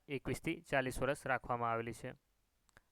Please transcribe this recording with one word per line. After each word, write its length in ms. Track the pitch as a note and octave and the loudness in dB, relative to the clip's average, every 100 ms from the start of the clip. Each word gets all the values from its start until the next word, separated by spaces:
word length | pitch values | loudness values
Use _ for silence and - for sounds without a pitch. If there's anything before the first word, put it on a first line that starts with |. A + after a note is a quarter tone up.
| - | -6
એકવીસથી 540 | C#3 C#3 B2+ D#3+ E3+ - | -4 -2 -2 -2 -4 0
ચાલીસ 320 | C#3 C3 - | 2 2 2
વર્ષ 240 | C3 D3 C3 | 0 2 0
રાખવામાં 460 | B2 - A#2+ A#2 | 0 0 0 2
આવેલી 280 | A2+ A#2 A2 | 0 -2 -6
છે. 120 | B2+ - _ _ _ _ _ - - | -10 -12 _ _ _ _ _ -20 -20